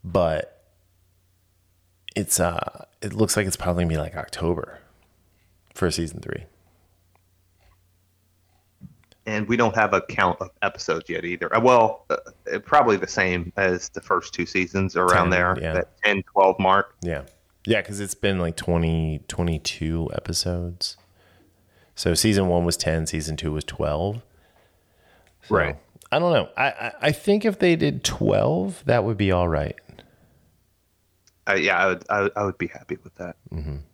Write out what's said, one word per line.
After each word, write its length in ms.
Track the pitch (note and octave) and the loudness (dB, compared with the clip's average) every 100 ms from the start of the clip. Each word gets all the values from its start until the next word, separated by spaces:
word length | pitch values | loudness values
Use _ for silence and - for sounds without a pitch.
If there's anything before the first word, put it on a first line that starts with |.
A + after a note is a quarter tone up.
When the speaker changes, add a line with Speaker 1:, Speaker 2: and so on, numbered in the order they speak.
Speaker 1:
but 600 | F2+ F2+ E2 D#2 - _ _ _ _ _ _ _ _ _ _ _ _ _ _ _ - - | 0 0 2 0 -6 _ _ _ _ _ _ _ _ _ _ _ _ _ _ _ -10 -8
it's, 240 | F#2+ - | -2 0
uh, 460 | F2 E2 - - - _ | 0 -2 -8 -12 -20 _
it 100 | G2+ | -8
looks 240 | G#2 G#2+ - | 0 0 2
like 100 | F#2+ | -2
it's 100 | - | -2
probably 280 | F#2 F2 | -2 0
gonna 100 | F2 | 0
be, 40 | D#2+ | 0
like, 160 | D#2+ - | -4 -10
October 640 | - - E2 E2 - - _ _ _ _ _ _ _ _ _ | -12 -4 -2 -2 -6 -16 _ _ _ _ _ _ _ _ _
for 160 | - F2+ | -2 -2
season 300 | E2 E2 D#2 | 0 -6 -8
three. 260 | - - E2+ _ _ _ _ _ _ _ _ _ _ _ _ _ _ _ _ _ _ _ _ _ _ _ - _ _ _ - | -10 -12 -12 _ _ _ _ _ _ _ _ _ _ _ _ _ _ _ _ _ _ _ _ _ _ _ -20 _ _ _ -6
Speaker 2:
And 200 | G#2+ G#2 | -4 0
we 100 | A#2+ | 2
don't 160 | A2+ | 4
have 180 | A2 G#2 | 4 4
a 80 | G2 | 2
count 400 | - - F#2+ - | 0 0 0 0
of 80 | F#2 _ | -8 _
episodes 480 | G2 - - E2 - | -6 -4 -4 -4 -4
yet 140 | E2 E2+ | -6 -6
either. 280 | F2 E2+ | -6 0
Uh, 60 | A2+ | 4
well, 460 | B2 B2 A2+ - _ | 6 6 4 0 _
uh, 80 | - - _ - | -6 -6 _ -8
uh, 60 | - | -8
probably 360 | - D3 B2 G2+ | 2 4 6 2
the 100 | - | 0
same 440 | - F#2 F2+ E2+ G2 | 0 0 0 -4 0
as 320 | F#2+ F2+ - | 0 0 -6
the 100 | - | -14
first 320 | - F2+ - | -2 -2 -2
two 140 | - E2+ | -6 -4
seasons, 500 | F#2+ F2+ G2 F#2+ F2 | -2 -2 -2 0 2
around 300 | F2+ F2+ F2 | 4 4 4
Speaker 1:
10, 40 | |
Speaker 2:
there, 280 | F2+ F2+ F#2 | 2 2 0
Speaker 1:
yeah. 140 | E2 | -2
Speaker 2:
that 280 | D#2 - _ | -2 -4 _
ten, 200 | G#2 G2+ - | 0 0 0
twelve 260 | G2 F#2+ F#2 | 4 4 4
mark. 380 | F#2+ G2 - _ | 4 2 0 _
Speaker 1:
Yeah. 200 | F2 D2+ C#2+ _ _ _ - | -6 -6 -8 _ _ _ -2
Yeah, 160 | A2 | -2
'cause 180 | G2 G2+ | -2 -8
it's 140 | G2 | -8
been, 240 | - G2+ F#2+ | -4 -2 0
like, 180 | E2+ E2 | -2 -4
twenty, 640 | - E2+ E2 E2 D#2+ D2+ - | 0 2 2 0 -2 -4 -8
twenty-two 840 | - F2 D#2+ - - E2 E2 D#2+ | -4 -2 -2 -6 -6 -4 -2 -4
episodes. 840 | - - E2+ F2+ F2+ F2 F2 - - _ _ _ _ _ _ _ _ _ - | -6 -4 -4 -4 -4 -6 -8 -10 -10 _ _ _ _ _ _ _ _ _ -4
So 160 | F#2 | 0
season 340 | E2 A2 G2 F#2 | 2 4 4 4
one 160 | F2 F2 | 2 2
was 100 | - | 0
ten, 300 | - D#2+ D#2+ | -2 -2 -2
season 300 | D#2+ D2+ D2+ | -4 -6 -6
two 120 | D#2 | -4
was 120 | D2+ | -4
twelve. 580 | - - D2+ D2+ F#2+ A2+ _ _ _ _ _ _ _ _ _ _ _ _ - | -8 -6 -4 -2 -4 -6 _ _ _ _ _ _ _ _ _ _ _ _ 0
So, 80 | G2+ | 0
Speaker 2:
Right. 200 | E2+ D2 _ _ - | 2 -4 _ _ -4
Speaker 1:
I 60 | C#3 | 0
don't 120 | F3 | 2
know. 180 | D3 E2 - | 2 0 -2
I, 100 | B2+ | -2
I, 240 | - A#2 - | -2 -10 -2
I 100 | C#3+ | -2
think 320 | D3 - G#3 A3+ | 0 2 2 2
if 120 | F#3+ | 2
they 160 | F3+ | 2
did 300 | E3 D3+ - | 4 2 0
twelve, 800 | - - - G2+ A2+ E3 G3 F3 | -4 0 2 4 2 0 -2 -4
that 180 | - A#2+ | 0 2
would 140 | G#2+ G#2 | 2 0
be 160 | G2 | 2
all 160 | F2+ F2 | 4 2
right. 260 | D#2 D2 - - - - _ _ _ _ _ _ _ _ _ _ _ _ _ - | 0 -2 -8 -18 -20 -20 _ _ _ _ _ _ _ _ _ _ _ _ _ -2
Speaker 2:
Uh, 60 | |
yeah, 240 | G2 E2+ F2+ | 0 2 2
I 80 | F#2+ | 2
would, 180 | F#2 - | 0 -2
I 100 | G#2 | 0
would, 100 | G2+ G#2 | 0 -2
I 80 | |
would 140 | G2+ - | -4 -4
be 80 | F2 | -8
happy 300 | - - - | -8 -12 -12
with 120 | - - | -12 -14
that. 200 | F2+ - - | -14 -14 -12
Speaker 1:
Mm-hmm. 260 | D#2+ D2+ C#2+ D2 | -10 -8 -10 -12